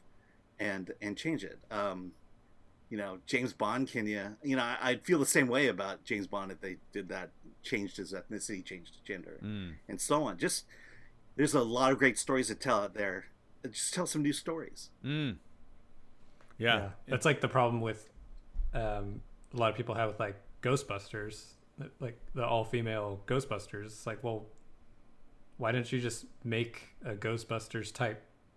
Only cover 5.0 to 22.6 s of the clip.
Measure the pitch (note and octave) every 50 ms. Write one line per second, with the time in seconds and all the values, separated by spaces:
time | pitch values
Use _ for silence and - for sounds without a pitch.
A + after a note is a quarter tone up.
5 | - - F3 D#3 C#3 - - E3 C#3 B2 A#2+ C3 C#3+ B2+ G2+ F2+ G2 F#2+ F#2+ -
6 | - - A#2 G#2 G2+ F2+ - G2+ G2 F#2+ F#2+ - - G2 F#2 - - - - G2
7 | F#2+ F#2 G2 F#2+ F2+ E2 - - - - - - - - - A2 G2+ F#2+ - -
8 | G2 E2 F#2+ F#2+ F2+ - A2+ G2+ - - A2 F#2 F2 - F#2+ F2+ E2 - - -
9 | - - G#2 F#2 E2 - D#2+ - - G#2 G#2+ G#2 F#2+ F2 D#2 D2+ - - G2+ F#2
10 | - - D3 D3+ D3+ A#2+ F#2+ E2 - F3+ - - - - - - - - - -
11 | - - - - - - - - C#3+ D3 D3 C#3+ A#2+ A2+ A#2 B2 C3 C3 C3+ C3
12 | C#3 C3 A#2 - - - C3+ C3 B2+ A2+ A2 - - C#3 A#2+ G#2 G2+ G2+ F2+ G#2+
13 | G2+ G2 F#2 F#2+ - - - - - - - - - C3 G#2+ - - - - F3+
14 | F3+ D#3 - D#3 D3 D3 C#3+ - - - E3 E3 C3+ - - - - - - -
15 | - C3 D3 D#3 D3+ C3 G2 - - - - - - - - - - - - -
16 | - - - - - - - - - - - - A2 A#2+ A#2 G#2 G2 G2 G2 -
17 | - - C3 B2+ - D#3+ C#3+ - - A#2+ - C3 B2 A#2+ A#2+ A#2 A2+ A2+ A2 G#2+
18 | - - - - - - - - - - - - - - - C3+ A2+ G#2+ G#2 G2+
19 | G2+ G2+ G#2 - - - - - - - - A#2+ A#2+ A2 G#2+ A2 A#2+ A#2 A2 A2
20 | A2+ A2 G#2 G#2 A#2 G2+ G2 G2 - - - - - B2 C3 C#3+ - - G2+ G2
21 | - - - A2 G#2 G#2+ A2 - - - - - - - - - C#3 - - -
22 | C#3 B2 A#2 - - - - C3+ A#2 A#2+ A#2+ A#2